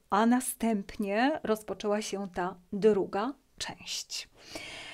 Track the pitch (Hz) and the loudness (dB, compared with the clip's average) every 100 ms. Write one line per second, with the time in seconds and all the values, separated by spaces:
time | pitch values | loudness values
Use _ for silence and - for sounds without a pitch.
0 | - 196 226 247 - - 226 214 196 - | 0 4 6 4 2 -2 0 0 -4 -6
1 | 202 202 262 311 - 214 - 190 214 208 | -2 2 2 0 0 -2 -2 -6 -2 -2
2 | 208 196 196 185 180 - - 202 214 202 | -2 -6 -6 -4 -4 -6 -8 4 6 6
3 | 165 196 233 - _ - - - - - | 2 -2 -4 -6 _ -12 -10 -10 -8 -8
4 | - - - _ - - - - - | -8 -10 -12 _ -16 -14 -14 -14 -16